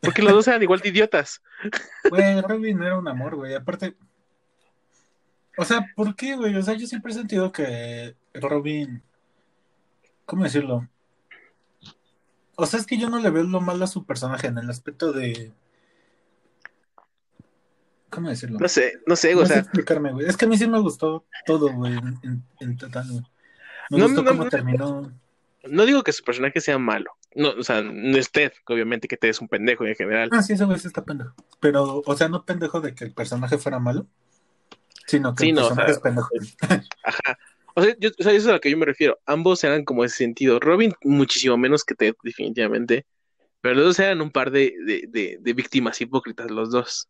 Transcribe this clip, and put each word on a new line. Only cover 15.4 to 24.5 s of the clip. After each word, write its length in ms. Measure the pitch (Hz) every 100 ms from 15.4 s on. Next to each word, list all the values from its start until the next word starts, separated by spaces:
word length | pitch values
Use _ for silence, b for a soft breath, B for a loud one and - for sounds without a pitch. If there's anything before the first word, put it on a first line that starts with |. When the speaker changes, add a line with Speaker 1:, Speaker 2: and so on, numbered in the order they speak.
| 110 _ _ _ _ _ _ _ _ _ _ _ - _ _ _ _ _ _ _ _ _ _ _ _ _ _
Speaker 2:
¿cómo 200 | - 170
decirlo? 300 | 120 123 110
Speaker 1:
No 80 | 131
sé, 260 | - 123 - -
no 100 | 170
sé, 180 | 165
güey, 40 | 180
Speaker 2:
No 40 |
Speaker 1:
o 40 | 170
Speaker 2:
sé 60 |
Speaker 1:
sea, 80 | 143
Speaker 2:
explicarme, 500 | - 190 - 156 147
güey. 160 | 131 156
Es 100 | 190
que 80 | 220
a 20 |
mí 100 | 220
sí 100 | 226
me 120 | 226
gustó 460 | 196 - 156 160 _ - -
todo, 260 | 160 147
güey, 200 | 127 123
en, 260 | 120 120 123
en, 200 | 127 123 - _
en 180 | 127 123
total, 300 | - 123 127
güey. 140 | 123 123 _ B B B B B
Me 60 | -
Speaker 1:
No, 60 | 220
Speaker 2:
gustó 180 | 277
Speaker 1:
no, 60 | 262
Speaker 2:
cómo 120 | 262
Speaker 1:
no, 40 | 247